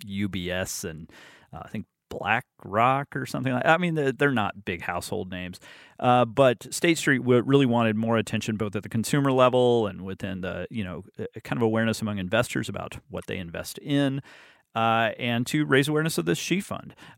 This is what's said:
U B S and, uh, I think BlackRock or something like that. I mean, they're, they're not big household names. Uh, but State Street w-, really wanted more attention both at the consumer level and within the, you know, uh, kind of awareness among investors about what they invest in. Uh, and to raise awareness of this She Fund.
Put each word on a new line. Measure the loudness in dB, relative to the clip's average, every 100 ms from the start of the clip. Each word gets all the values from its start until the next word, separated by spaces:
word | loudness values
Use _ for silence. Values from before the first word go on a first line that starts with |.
U | -10 -4 -4
B | -4 -4
S | -4 -4 -6
and, | -8 -10 -16 -20 -20 -20 _
uh, | -16
I | -12
think | -12 -12 _ _
BlackRock | -6 -2 -2 -2 _ -4 2 4 2 -2 -8
or |
something | -6 -4 -2
like | 0
that. | 4
I | 4
mean, | 2
they're, | 0 0
they're | 2 2
not | 2 -2 -4 -8
big | -6
household | -4 -6 -4 -6 -6
names. | -8 -10 -12 -18 -20 -20 -2
Uh, | 4 4 4
but | 4 4 4 -4
State | 0 0 2
Street | 2 2
w-, | 4 4
really | 6 4
wanted | 6 4 2 2
more | 2 0
attention | 0 -4 -2 -2
both | -4 -4
at |
the | -4
consumer | -4 0 0 2
level | 4 4 6 4 4 2
and | -4
within | -10 -8 -8 -6
the, | -6 -8 -8
you | -8
know, | -8 -8 -12 -12
uh, | -12 -12
kind | -8 0
of |
awareness | 2 2 2 0
among | -2 -4
investors | 0 0 0 -4 -6
about | -8 -10 -12 -12
what | -10 -8
they | -8
invest | -8 -10 -10 -10
in. | -2 0 2 -2 -6 -18 -20 _ _ -2
Uh, | 2 2 0 -2
and | -2 -2 0
to | -2
raise | 4 4 4
awareness | 0 0 -2
of |
this | -2 -2
She | -2 -2
Fund. | -2 -10 -12 -20 -20